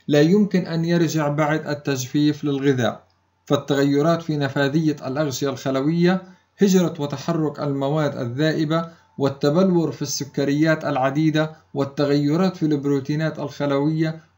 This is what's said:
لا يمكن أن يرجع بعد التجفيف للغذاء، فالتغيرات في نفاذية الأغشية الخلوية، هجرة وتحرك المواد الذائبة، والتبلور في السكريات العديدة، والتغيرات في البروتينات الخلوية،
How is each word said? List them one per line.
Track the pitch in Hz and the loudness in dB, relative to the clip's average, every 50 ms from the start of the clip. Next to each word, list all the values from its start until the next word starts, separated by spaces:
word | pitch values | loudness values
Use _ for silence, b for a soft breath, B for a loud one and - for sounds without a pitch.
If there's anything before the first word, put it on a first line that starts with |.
| b - | b 2
لا | 147 147 | 4 4
يمكن | 151 160 185 214 208 190 - 185 170 - | 6 6 6 4 4 2 2 -2 -2 -2
أن | 165 165 165 | -4 -2 0
يرجع | 165 175 170 170 147 160 160 151 147 | 0 2 2 2 2 0 -2 -2 -2
بعد | 143 147 156 147 156 151 - - | 0 0 0 0 0 -2 -2 -4
التجفيف | 147 147 - - 139 127 127 - - 147 147 151 147 147 - | -8 -6 -4 -4 -4 -4 -4 -4 0 2 2 2 0 0 -2
للغذاء، | 147 139 135 135 143 135 123 117 104 98 - - _ _ _ _ _ _ _ _ | -4 -4 0 2 2 2 2 0 -2 -2 -4 -14 _ _ _ _ _ _ _ _
فالتغيرات | - 147 135 - - 147 135 139 143 143 143 147 165 170 165 | -2 -2 -2 0 0 0 2 2 2 2 2 2 2 0 0
في | 165 - 156 147 | -2 -4 -4 -2
نفاذية | 143 139 135 147 139 139 135 160 160 151 143 143 - 131 | -2 -2 0 0 -2 0 0 0 0 0 -2 -2 -6 -8
الأغشية | 127 143 156 143 127 - 147 139 | -4 -4 -4 -4 -4 -4 -4 -4
الخلوية، | 131 127 - 139 131 135 135 151 165 170 175 175 190 185 B B B B B B B _ | -6 -6 -6 -4 -2 0 0 0 0 2 2 2 2 0 B B B B B B B _
هجرة | 196 208 180 185 175 156 - - | 2 4 4 4 4 2 0 -4
وتحرك | 143 143 - 139 - - 165 160 156 147 143 - | -6 -6 -6 -8 -6 -4 -2 -2 -2 -2 -2 -4
المواد | 151 143 139 139 139 135 151 160 151 143 - - | -4 -2 -2 -2 -2 0 0 0 0 0 -2 -4
الذائبة، | 131 117 120 131 156 156 151 147 160 151 160 165 170 165 B B B B B - | -6 -6 -2 0 0 0 0 0 -2 0 0 -2 -2 -6 B B B B B -2
والتبلور | 139 139 135 - - 143 147 175 190 190 180 170 160 143 | -2 -2 -2 0 0 2 4 4 4 4 4 2 2 0
في | 127 - | -2 -6
السكريات | 151 135 - - 135 131 - - 139 139 143 147 156 165 160 156 - | -8 -6 -6 -8 -8 -6 -4 -2 0 0 2 2 2 2 2 0 0
العديدة، | - 143 131 131 139 135 151 160 156 147 156 156 156 B B B _ - | -4 -2 0 0 0 0 2 0 2 2 2 -2 -2 B B B _ -4
والتغيرات | 139 139 135 - - 147 143 143 147 147 143 151 170 190 185 175 - | -4 -4 -4 0 -2 0 2 2 2 2 2 2 2 0 0 0 -2
في | 160 | 0
البروتينات | 151 151 139 135 143 143 139 135 - 151 151 160 156 156 - | 0 0 0 0 0 0 0 -2 -2 -4 -2 -2 -4 -4 -6
الخلوية، | 147 139 - - 143 143 139 139 143 156 160 156 160 160 160 B B B B | -10 -10 -6 -4 -2 0 0 0 0 0 0 0 -2 -2 -2 B B B B